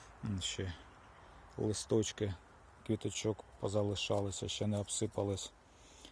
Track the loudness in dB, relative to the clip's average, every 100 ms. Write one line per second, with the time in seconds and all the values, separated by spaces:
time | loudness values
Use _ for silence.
0 | -18 -8 -4 -2 -2 -2 -4 -6 -12 -20
1 | -20 -20 -20 -20 -12 -2 0 0 4 4
2 | 4 0 -2 -2 -10 -20 -20 -8 -2 0
3 | 0 0 0 0 -6 -4 0 2 2 2
4 | 2 2 2 -2 -4 0 2 2 0 0
5 | 0 2 2 0 -4 -12 -20 -20 -20 -20
6 | -20